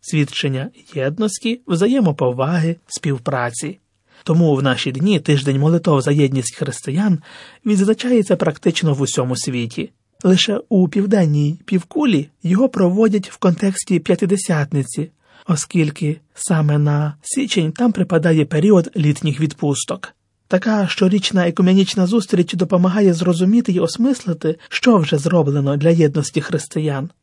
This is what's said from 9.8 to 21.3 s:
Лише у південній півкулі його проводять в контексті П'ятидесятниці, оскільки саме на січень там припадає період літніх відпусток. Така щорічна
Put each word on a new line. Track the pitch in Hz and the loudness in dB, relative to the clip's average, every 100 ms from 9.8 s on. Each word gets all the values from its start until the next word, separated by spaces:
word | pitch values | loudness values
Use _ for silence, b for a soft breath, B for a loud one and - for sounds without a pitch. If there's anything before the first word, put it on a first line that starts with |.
| - _ _ _ | -10 _ _ _
Лише | - 185 - 202 - | 2 2 2 -4 0
у | 196 180 | 2 2
південній | 196 196 202 165 147 147 165 - | 0 0 2 2 2 0 -4 -4
півкулі | 185 170 - 294 175 147 _ | -4 -2 -2 0 0 -2 _
його | 165 185 254 | -2 0 0
проводять | 254 185 185 226 208 190 | 2 0 2 2 0 -4
в | - | -2
контексті | 185 170 196 190 - 175 | 0 0 -2 -2 -2 -2
П'ятидесятниці, | 165 175 196 196 - 160 143 147 135 - 151 _ b b b | 0 -2 0 -2 0 -2 0 -2 -4 -6 -10 _ b b b
оскільки | 156 - 180 156 147 151 156 _ | -4 -2 0 0 -2 -4 -4 _
саме | - - 165 151 147 | -14 -2 0 2 2
на | 147 147 151 147 | 2 0 -2 -6
січень | - - 262 - 160 | -8 -6 -4 -2 -2
там | - 240 | 0 0
припадає | 208 185 165 165 160 147 | 0 0 2 2 2 2
період | 151 180 202 160 - | 2 4 4 2 0
літніх | 147 147 160 139 | 0 0 -2 -2
відпусток. | 156 - 151 139 - - - _ _ _ _ | -4 -2 -4 -2 -4 -10 -12 _ _ _ _
Така | 185 208 214 190 | -2 0 0 0
щорічна | - 190 202 190 | 0 2 2 0